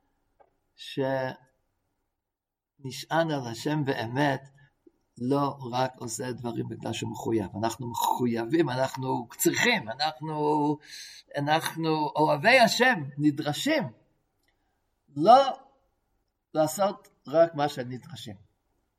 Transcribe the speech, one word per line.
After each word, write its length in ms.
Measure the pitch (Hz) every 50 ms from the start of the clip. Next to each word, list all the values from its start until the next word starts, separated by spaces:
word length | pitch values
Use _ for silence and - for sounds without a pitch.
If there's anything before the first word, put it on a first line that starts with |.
| _ _ _ _ _ _ _ _ - _ _ _ _ _ _
שנשען 640 | _ - - - 143 135 131 135 135 131 127 131 - _ _ _ _ _ _ _ _ _ _ _ _ _ _ _ _ _ _ _ _ _ _ _ _ _ _ _ _ 139 123 - - - - 147 160 165 160
על 160 | 151 139 127 117
השם 340 | 113 110 - 147 151 156 143
באמת, 640 | 131 131 120 113 113 123 135 147 143 135 131 - - _ _ - _ _ _ _ - _ _ _ _ _
לא 400 | - 120 127 139 143 143 139 131 135 131 117
רק 200 | 120 127 131 127 -
עושה 340 | - 127 117 - - 123 127
דברים 360 | 120 117 120 120 117 127 123
בגלל 260 | 120 113 110 - 113 113
שהוא 180 | - 113 113
מחויב. 440 | 113 - - 113 113 110 98 92 - 101 110
אנחנו 280 | 117 - - 123 117
מחויבים, 760 | 113 - - - - - 127 120 113 113 113 113 156 165 165 135
אנחנו 580 | 123 127 131 131 - 135 131 131 131 127 117 - -
צריכים, 520 | - - 170 139 - - 240 240 185 117 110
אנחנו, 880 | - - 151 160 151 - 151 160 156 151 151 151 151 151 147 151 147 147 - - - - - - - - - _ -
אנחנו 720 | 143 143 147 156 165 - - - 160 165 160 156 156 151 147 -
אוהבי 440 | 147 151 151 151 147 151 220 254 254
השם, 440 | 233 202 - - 240 254 240 175 139 139 -
נדרשים 680 | 143 151 151 135 151 143 147 143 - - 269 320 294 190 120 - _ _ _ _ _ _ _ _ _ _ _ _ _ _ _ _ _ _ _ _ _ _ _ 143
לא 260 | 143 160 202 247 269 269 262 - - - - _ _ _ _ _ _ _ _ _ _ _ _ _ _ _ _ -
לעשות 540 | 156 156 147 - - 190 202 196 - - - _ _ _
רק 280 | - 139 160 - 165 -
מה 140 | 143 147 147
שנדרשים. 640 | - 139 123 127 127 120 - - 139 127 - 120 95 - - _ _ _ _ _ _ _ _ _ _